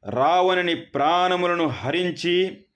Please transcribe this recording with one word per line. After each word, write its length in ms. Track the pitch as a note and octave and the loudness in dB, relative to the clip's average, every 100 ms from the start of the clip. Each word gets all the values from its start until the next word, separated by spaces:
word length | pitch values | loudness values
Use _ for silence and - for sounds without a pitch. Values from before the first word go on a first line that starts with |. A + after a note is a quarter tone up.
| G2 | -6
రావణుని 680 | G#2+ C#3 F3+ F#3 F#3 F3 | 0 2 4 2 2 0
ప్రాణములను 920 | E3 - C3+ C#3+ F3 F3+ F3+ F3 F3 D#3+ | -4 -6 -2 2 2 2 0 0 0 -2
హరించి 1000 | A#2+ A2+ D#3+ F3+ D#3+ F3 F3 F#3+ - _ | -4 -4 -2 -4 -4 -2 0 0 -4 _